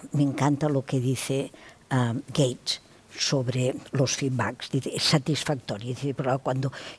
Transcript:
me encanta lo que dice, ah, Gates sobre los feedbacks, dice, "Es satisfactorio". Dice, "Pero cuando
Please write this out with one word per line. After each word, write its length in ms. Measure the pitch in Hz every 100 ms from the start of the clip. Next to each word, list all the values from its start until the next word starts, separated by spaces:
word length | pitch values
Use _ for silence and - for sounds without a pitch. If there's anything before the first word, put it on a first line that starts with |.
| -
me 100 | 143
encanta 460 | 143 - 135 139 151
lo 160 | 139
que 160 | - 135
dice, 520 | 123 123 - 135 - - - - -
ah, 240 | 131 120 117 -
Gates 520 | - 131 127 - - - - - -
sobre 560 | - 139 123 123 127 - -
los 240 | 131 127 -
feedbacks, 540 | 139 127 101 127 -
dice, 220 | 139 -
"Es 80 | -
satisfactorio". 840 | - 156 131 143 - 139 - 104 120
Dice, 260 | 123 143
"Pero 240 | 127 131 135
cuando 340 | - 131 135 - -